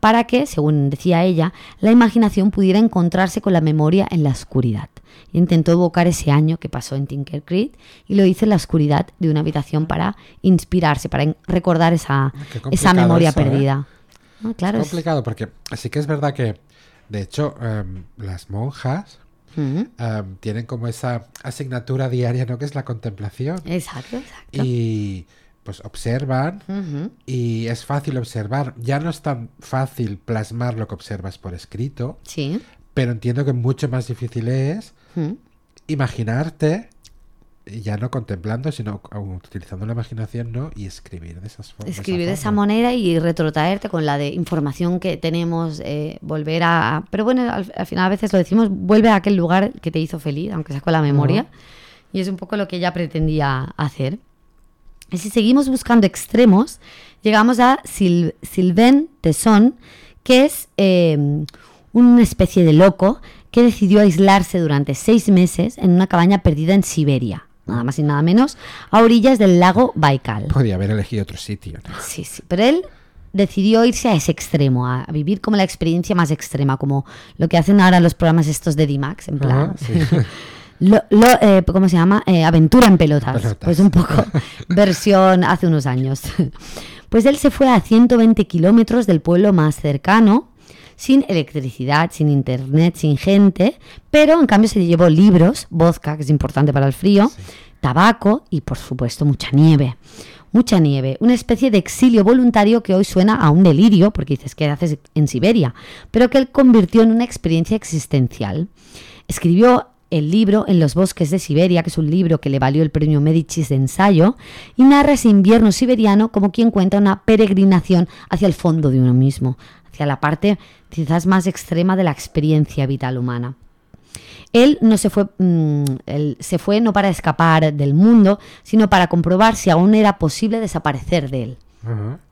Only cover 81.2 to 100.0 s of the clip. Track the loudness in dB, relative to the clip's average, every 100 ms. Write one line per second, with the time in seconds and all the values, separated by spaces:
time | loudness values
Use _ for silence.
81.2 | 6 6 4 4 2 0 2 2 2 2
82.2 | 2 2 4 4 4 6 6 6 4 0
83.2 | -2 -4 -4 -4 -2 2 2 2 0 -2
84.2 | -2 -4 -6 -14 -4 0 2 2 2 4
85.2 | 4 4 2 0 0 0 0 -2 -4 -6
86.2 | -8 -4 -4 -6 -18 -18 -18 -20 -2 2
87.2 | 2 2 0 2 2 2 2 4 4 6
88.2 | 4 4 0 2 4 4 4 0 2 0
89.2 | 2 2 2 2 0 -2 -4 -4 0 4
90.2 | 4 4 -2 _ _ -20 -20 _ 0 2
91.2 | 2 -2 -4 -6 -8 -8 -2 0 0 0
92.2 | 0 0 -2 -6 -2 0 0 0 -2 -2
93.2 | 2 4 4 4 -2 -2 -16 -20 _ 2
94.2 | 4 4 4 2 2 0 0 4 4 6
95.2 | 6 6 4 0 -6 0 0 0 -6 -8
96.2 | -2 0 0 0 0 2 0 0 2 4
97.2 | 2 -2 -20 -20 -20 _ -4 2 2 2
98.2 | 0 0 _ -8 -6 -10 -10 -6 -6 -2
99.2 | -2 -2 0 4 4 4 0 -6